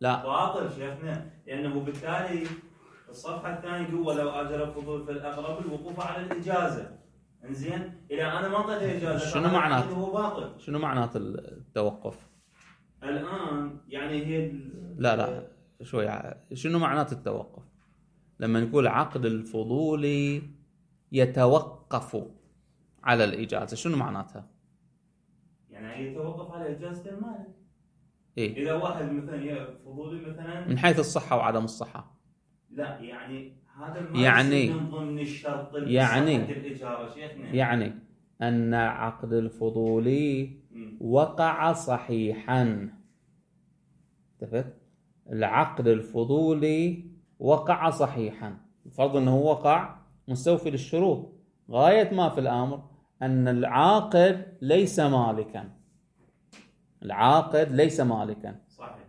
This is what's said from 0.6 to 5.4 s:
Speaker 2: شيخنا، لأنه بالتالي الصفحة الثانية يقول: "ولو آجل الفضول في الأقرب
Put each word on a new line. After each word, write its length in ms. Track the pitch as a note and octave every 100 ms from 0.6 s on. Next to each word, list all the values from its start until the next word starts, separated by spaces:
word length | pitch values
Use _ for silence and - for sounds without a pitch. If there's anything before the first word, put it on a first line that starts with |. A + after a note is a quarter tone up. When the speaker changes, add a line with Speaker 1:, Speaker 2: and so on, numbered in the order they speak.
| C#3
Speaker 2:
شيخنا، 600 | C3+ C3+ C#3 D#3+ D#3 - - -
لأنه 340 | C#3 D3 C#3
بالتالي 680 | C#3 C#3 D#3+ E3 F#3 E3+ D#3+ D#3+ - - - - -
الصفحة 480 | - E3 E3+ F3+ E3+
الثانية 320 | F3 F3 E3+
يقول: 120 | E3
"ولو 300 | D#3+ D3 D3
آجل 320 | C#3+ D3 D3
الفضول 420 | D3 D3 C#3+ D3
في 80 | D3
الأقرب 540 | C#3+ C#3+ C#3+